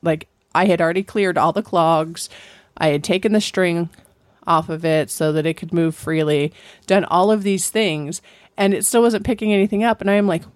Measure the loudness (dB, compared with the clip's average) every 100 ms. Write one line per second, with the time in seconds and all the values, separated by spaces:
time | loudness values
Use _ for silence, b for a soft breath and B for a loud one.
0 | -2 -4 -6 _ _ 0 2 2 0 -2
1 | -4 -2 0 2 0 0 -2 0 2 2
2 | 0 -8 -14 B B B B -4 0 0
3 | -2 -2 0 0 0 -2 0 0 -4 b
4 | b b _ _ -2 0 0 -4 0 0
5 | -2 -2 0 0 -2 -4 -4 0 0 -2
6 | -4 -2 0 0 -2 B B B 0 0
7 | 2 2 2 2 0 -2 -2 -2 0 -2
8 | -6 -10 b b b -2 0 2 2 4
9 | 4 2 -2 -2 0 2 2 0 0 0
10 | 0 2 2 -2 -6